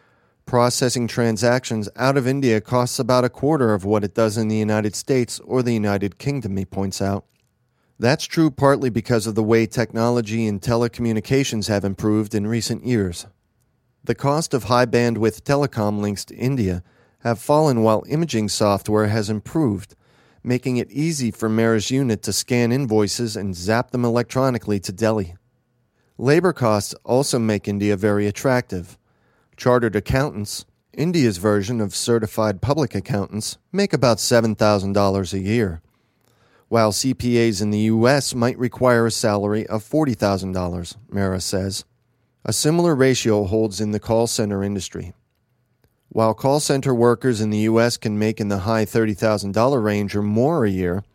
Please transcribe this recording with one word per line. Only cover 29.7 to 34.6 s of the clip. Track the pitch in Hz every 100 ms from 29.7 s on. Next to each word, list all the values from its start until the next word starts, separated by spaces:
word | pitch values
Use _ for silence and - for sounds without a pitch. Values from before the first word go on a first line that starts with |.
| 123 117 104
accountants, | - 131 143 92 101 - - _ _
India's | - 160 175 123 90
version | 104 104 98 120
of | 104 -
certified | - 117 107 - 107 98
public | - 147 131 101
accountants, | - 101 92 104 - - _
make | 185 202
about | 131 123 113
seven | - 120 113
thousand | 104